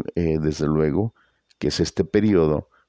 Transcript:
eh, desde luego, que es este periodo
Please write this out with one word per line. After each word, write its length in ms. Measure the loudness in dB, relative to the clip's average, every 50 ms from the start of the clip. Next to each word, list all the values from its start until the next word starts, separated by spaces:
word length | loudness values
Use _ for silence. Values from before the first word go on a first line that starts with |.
| 0 -2 -4
eh, 220 | -2 0 0 0 0
desde 260 | -2 -2 -2 -2 -2
luego, 480 | 0 0 0 0 0 0 -2 -2 -4 -8 _ _ _ _ _ _ _ _ _
que 100 | -6 -4
es 100 | -2 -2
este 260 | -2 -2 -2 -4 -2
periodo 680 | 0 0 2 2 4 4 4 4 2 0 -2 -4 -10 _ _ _